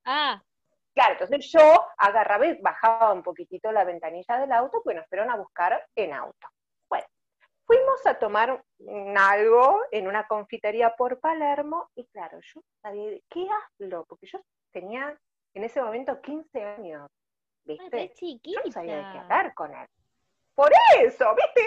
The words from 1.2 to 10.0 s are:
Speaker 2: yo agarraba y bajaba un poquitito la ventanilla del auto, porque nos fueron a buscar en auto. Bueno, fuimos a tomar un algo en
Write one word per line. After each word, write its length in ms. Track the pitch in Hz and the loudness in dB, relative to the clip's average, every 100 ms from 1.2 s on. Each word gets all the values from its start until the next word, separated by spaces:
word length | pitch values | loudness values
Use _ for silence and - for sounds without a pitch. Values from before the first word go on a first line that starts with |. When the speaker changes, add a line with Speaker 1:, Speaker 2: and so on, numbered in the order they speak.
| 185 285 - | -4 -6 2
Speaker 2:
yo 340 | 330 311 339 - - | 8 10 8 6 0
agarraba 500 | 202 220 202 208 240 | 2 2 0 2 0
y 140 | - | 0
bajaba 520 | 190 - 226 226 220 | -4 0 2 4 2
un 100 | 185 | 0
poquitito 500 | 180 170 175 185 220 | -4 -12 -14 -10 -4
la 120 | 220 | -2
ventanilla 540 | 180 170 160 175 185 247 | -2 -4 -10 -10 -6 -4
del 140 | 277 | 0
auto, 300 | 233 269 453 | 0 0 -4
porque 160 | 330 175 | -6 -8
nos 100 | - | -8
fueron 220 | 190 233 | -6 -4
a 60 | 220 | -6
buscar 460 | 185 - 175 233 - | -8 -4 -2 -2 -6
en 180 | - 175 | -6 -6
auto. 360 | 135 - - - _ _ _ - | -8 -14 -18 -20 _ _ _ -10
Bueno, 160 | - - _ _ _ _ _ | -10 -10 _ _ _ _ _
fuimos 400 | - 494 523 523 349 | 2 2 2 0 -2
a 120 | - | -2
tomar 440 | 214 208 240 262 _ _ | -2 -2 -2 -4 _ _
un 360 | 202 208 196 202 | -16 -12 -4 2
algo 640 | 196 202 220 240 262 403 494 | 4 4 4 6 6 4 -2
en 140 | 214 | -6